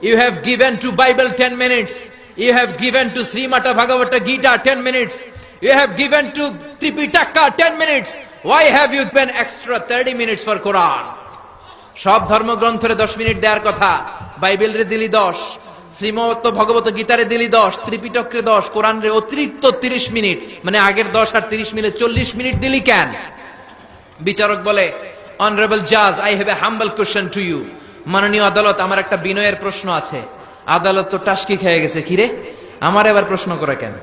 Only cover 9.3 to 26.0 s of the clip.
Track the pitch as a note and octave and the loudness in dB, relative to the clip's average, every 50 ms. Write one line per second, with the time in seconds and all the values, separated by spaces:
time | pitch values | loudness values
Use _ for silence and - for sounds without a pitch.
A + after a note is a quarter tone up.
9.3 | - A3+ A#3 - - - - A3+ B3 A3+ A#3+ - A#3+ B3 B3+ B3+ B3+ A#3+ A#3 A3+ | 0 -4 -4 -4 -6 -14 -8 -6 -4 -4 -4 -2 -2 -2 0 -2 -2 -2 -2 -2
10.3 | A3 - - G#3+ G#3+ F#3+ - G3+ G3+ F#3+ F3+ D#3+ C#3 B2+ A#2 A2+ - - - - | -4 -4 -2 -4 -4 -2 -2 0 2 2 2 2 2 -2 -6 -10 -12 -16 -18 -20
11.3 | - - - - - - - - - - - - - - - G3 G3 A3 - E3 | -20 -20 -20 -20 -20 -20 -20 -20 -20 -20 -20 -20 -18 -6 0 2 2 2 2 2
12.3 | G#3 A3 A3 A3+ A#3 G#3 A3 A#3 A3+ A3 - A3+ A3+ A3 A3 G#3 - G#3 A3+ A3+ | 0 0 2 0 -2 0 0 0 0 0 -2 -2 0 0 0 -2 -2 -4 -2 -2
13.3 | A3 - - G#3+ G#3+ G#3+ G#3+ G#3+ G3 - G3 F#3+ E3+ C#3+ C#3 - - - - - | -2 0 2 0 0 2 0 -2 0 2 2 2 2 0 -4 -8 -14 -14 -16 -16
14.3 | - - D3+ F#3+ G3+ F#3+ G#3+ A3 G#3+ A3 A3+ F#3 G#3+ A3 A3 A3 F#3 A3 G3+ F#3 | -10 -2 0 0 2 2 0 0 0 -2 -2 -2 0 -2 -2 0 2 2 2 2
15.3 | E3+ - - - - - - - - - - - - - G3+ A3 G#3 A3+ A#3 A#3 | 0 -4 -8 -12 -14 -16 -20 -20 -20 -20 -20 -20 -14 -6 -6 -4 -2 -2 -2 -2
16.3 | A3+ A3+ A#3 A#3+ A3 G#3 A3 G#3+ A#3 A#3 A3+ A3+ G#3 G3+ A3 A3 A#3+ A#3 A#3 G3+ | -2 0 -2 -2 0 0 0 2 2 0 0 0 -2 -4 0 0 2 2 2 0
17.3 | A3+ A#3 A#3 A3+ G3 A3+ G#3+ F#3+ F#3 - A3+ A#3 A3 A3 G#3 A#3+ G3 A#3+ A#3 A#3+ | 0 0 0 2 4 4 4 4 2 -4 -8 -8 -8 -6 -8 -4 -4 -4 -4 -2
18.3 | - A#3+ G#3+ A3+ A3 G3+ F#3+ - - G#3+ G#3+ A3 A3 A3 G#3+ G#3+ G#3+ A3 G#3+ - | -4 -4 2 2 2 2 2 0 -2 0 0 0 0 0 0 0 0 0 0 -2
19.3 | C#4 C#4 D4 B3+ - - - C4 B3 C4 - B3+ B3+ B3 - - G#3+ A#3 G#3+ G3 | -4 -4 -4 -4 -4 2 2 2 2 2 -2 -2 -2 -2 -4 -2 -2 -2 0 0
20.3 | F3 - - - - - - F3+ G3 G#3+ G3 G3+ G3 G#3 A3+ G3+ F3+ A3 A3 G#3+ | -2 -2 -6 -14 -18 -8 -6 0 2 4 4 4 4 2 0 0 2 2 0 2
21.3 | - A3+ - A3 G#3+ A3 A3 - G#3+ A3 G#3+ G#3+ - - A#3+ A#3 A#3 G#3 E3+ - | 2 -2 -2 0 -4 -6 -6 -6 -6 -2 -2 -2 -2 0 -2 0 0 0 -2 -4
22.3 | - G#3+ B3+ B3+ B3+ - G#3 C4+ C4 C4+ - B3 A3+ F#3+ D#3+ C3 B2 - F#3+ D#3+ | -4 -6 -4 -4 -4 -2 -2 0 0 2 2 4 4 4 2 0 -4 -10 -12 -14
23.3 | - - - - - - - - - - - - - - - - - - D#3 F3+ | -16 -18 -20 -20 -20 -20 -20 -20 -20 -20 -20 -20 -20 -20 -20 -20 -20 -8 -6 -6
24.3 | G3+ G#3 G#3+ G#3 G#3 F#3 F3 G3+ G#3 G3+ F#3+ D#3+ C#3+ - - - - - - - | -2 0 0 0 0 -2 -2 0 2 2 2 0 -2 -8 -14 -16 -18 -18 -20 -20
25.3 | - - G3 G#3+ G#3 G3+ G#3+ G#3+ A3 G#3+ F#3 - G#3 A3 | -6 -2 -2 0 2 2 0 2 2 0 0 2 4 4